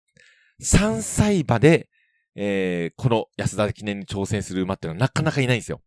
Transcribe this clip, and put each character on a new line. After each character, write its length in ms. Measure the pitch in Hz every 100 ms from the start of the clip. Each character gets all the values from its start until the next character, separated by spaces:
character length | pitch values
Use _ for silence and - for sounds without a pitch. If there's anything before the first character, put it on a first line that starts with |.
| _ _ _ _ _ -
三 440 | - 180 208 220
歳 380 | 214 - 208 202
馬 180 | 135 113
で、 300 | 139 156 - _ _ _ _ -
え 560 | 101 98 92 87 82
ー、 20 | -
こ 120 | 131
の 180 | 113 - -
安 180 | 101 95
田 160 | 104
記 140 | - 104
念 140 | 101
に 80 | 95
挑 180 | 101 98
戦 160 | 107
す 120 | 92 92
る 80 |
馬 100 | 92 98
っ 40 |
て 80 | 85
い 20 |
う 60 | 82
の 40 |
は 20 |
な 80 | 131
か 120 | -
な 100 | 160
か 100 | 143
い 60 | 127
な 60 |
い 40 | 120
ん 20 |
で 60 | -
す 60 |
よ。 120 | 73